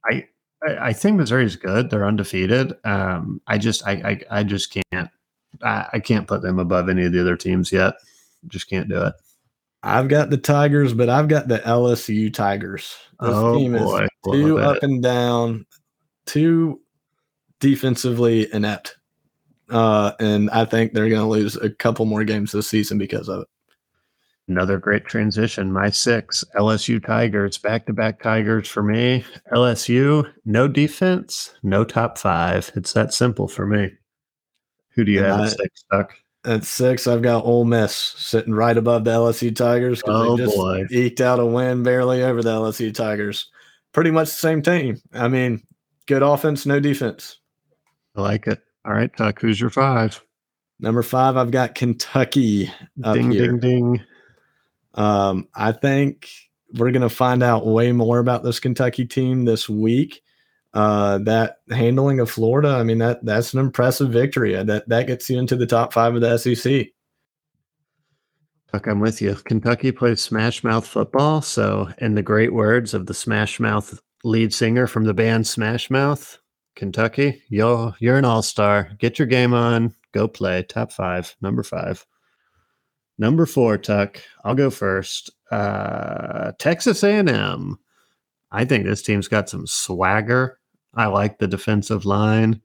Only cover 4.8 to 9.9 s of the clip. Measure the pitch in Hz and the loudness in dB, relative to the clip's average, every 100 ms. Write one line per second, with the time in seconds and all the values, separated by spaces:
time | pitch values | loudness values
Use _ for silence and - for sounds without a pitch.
4.8 | 92 95 85 _ _ _ _ - 120 104 | -6 -6 -8 _ _ _ _ -6 -4 -4
5.8 | - 113 - 107 92 98 90 90 87 90 | -4 -6 0 -2 0 -4 -2 -2 0 0
6.8 | 90 92 90 90 90 87 92 92 87 95 | 0 0 2 2 0 -2 -2 -2 0 2
7.8 | 95 - _ _ _ _ - 95 - 95 | 0 -2 _ _ _ _ -16 -14 -8 -6
8.8 | 92 95 87 - _ _ _ _ _ _ | -4 -2 -2 -6 _ _ _ _ _ _
9.8 | - | 0